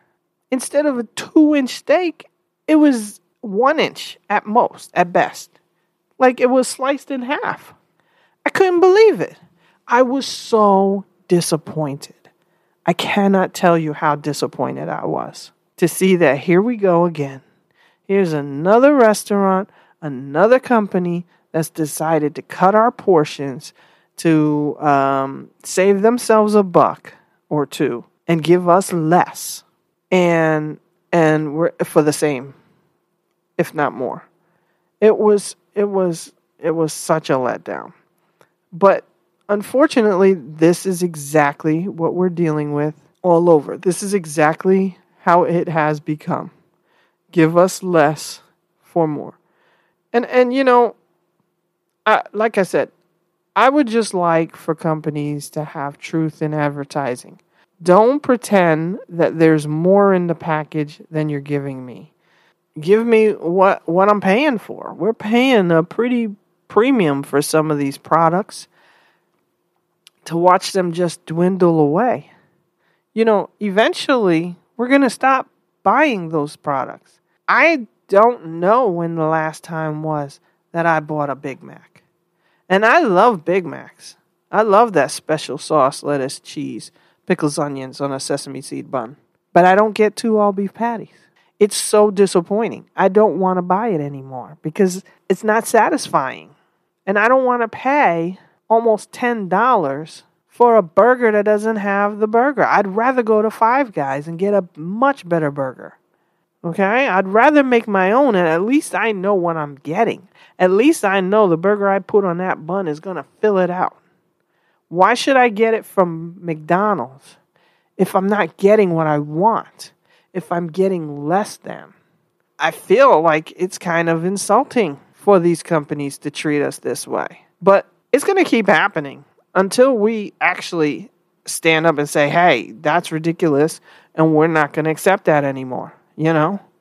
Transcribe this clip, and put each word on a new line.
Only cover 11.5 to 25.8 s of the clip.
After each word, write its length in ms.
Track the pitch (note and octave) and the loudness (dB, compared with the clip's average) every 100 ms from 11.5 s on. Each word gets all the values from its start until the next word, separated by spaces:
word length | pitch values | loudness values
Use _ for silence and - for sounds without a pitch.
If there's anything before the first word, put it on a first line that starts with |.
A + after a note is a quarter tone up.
| D#3 - D#3 D3 C#3+ - _ _ _ _ _ _ _ - | -4 -6 -8 -6 -8 -14 _ _ _ _ _ _ _ -4
I 80 | |
cannot 600 | F3 - - G3+ F#3+ F3+ | -4 -4 -2 0 0 -2
tell 240 | - F3+ E3+ | 0 2 2
you 160 | D#3 | -2
how 220 | D3 D#3 D3 | -4 -4 -2
disappointed 720 | D3+ C#3+ C3 - C3 C3+ - | -4 -6 -6 -4 -6 -6 -8
I 160 | - - | -8 -6
was 460 | - A#1 - - _ _ - | -6 -8 -14 -20 _ _ -4
to 120 | E3 | -4
see 280 | - F#3+ F3 | 0 0 4
that 240 | D#3 C#3 | 4 2
here 220 | F3 F3 | 2 2
we 160 | A3+ A3+ | 2 0
go 280 | G3 E3+ F3 | 0 2 0
again. 360 | D#3 C#3 C3+ _ _ _ _ _ _ - | -2 -8 -12 _ _ _ _ _ _ -4
Here's 260 | G3 F3+ | 0 0
another 640 | D3+ C#3+ C#3 F3 A3+ C#4 C#4+ | -2 -6 -4 2 6 6 6
restaurant, 720 | A3+ G3+ - G3+ G3 F#3 F#3 _ _ _ | 4 2 -2 0 2 0 -4 _ _ _
another 580 | D3+ B2+ C#3 D3 G#3+ B3+ | -12 -10 -4 2 4 4
company 640 | - A#3 G3+ F#3 F3 F3 F3 _ _ | 2 0 0 -2 -2 -4 -8 _ _
that's 180 | D#3 D#3 | -4 -4
decided 680 | - D3+ - D#3 D#3+ D3+ C#3+ | -4 -6 -4 -2 0 0 -6
to 60 | |
cut 340 | - - F3+ G#3+ | -12 0 2 4
our 160 | A#3 | 2
portions 840 | - - E3+ D3+ - C#3 C3 - - _ _ _ - | 0 2 2 2 -4 -10 -10 -16 -20 _ _ _ -4
to, 600 | E3+ D#3 D3+ D3 D3 - | 0 2 2 0 -4 -4
um, 720 | D3 C#3 C#3 C3+ C3+ C3+ - _ | 0 2 2 0 -4 -8 -16 _
save 380 | - - | -6 0